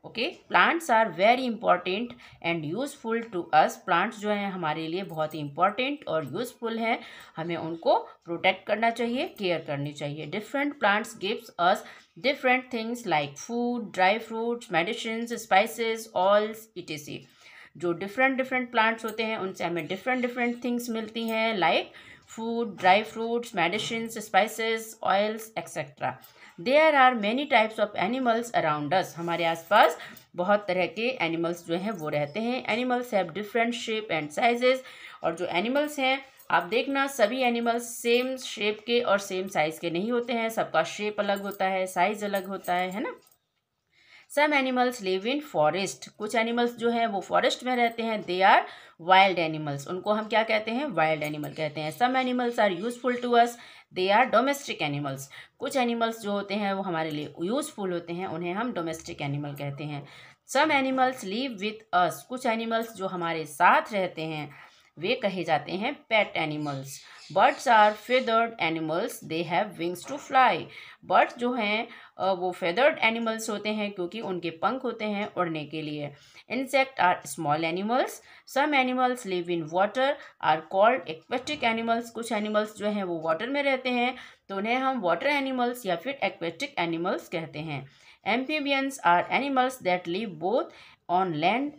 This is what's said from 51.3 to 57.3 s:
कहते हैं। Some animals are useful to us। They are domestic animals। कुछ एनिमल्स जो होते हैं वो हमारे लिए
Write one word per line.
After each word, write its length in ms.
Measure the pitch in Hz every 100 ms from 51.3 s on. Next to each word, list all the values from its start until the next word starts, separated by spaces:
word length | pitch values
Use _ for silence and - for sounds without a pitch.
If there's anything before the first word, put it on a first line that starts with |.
| 151 143
कहते 280 | - 151 151
हैं। 160 | 156 151
Some 140 | 247
animals 440 | 262 254 247 240 240
are 300 | 208 175 226
useful 360 | 240 254 247 240
to 60 |
us। 160 | 240 240 - - - _ 165
They 180 | 190 208
are 140 | 254
domestic 500 | 208 262 277 - -
animals। 400 | 151 143 143 135 - - - _
कुछ 160 | 262 277
एनिमल्स 460 | 240 233 226 226
जो 100 | 202
होते 220 | 202 202
हैं 200 | 202 202
वो 80 | 196
हमारे 300 | 196 165 160
लिए 220 | 151 147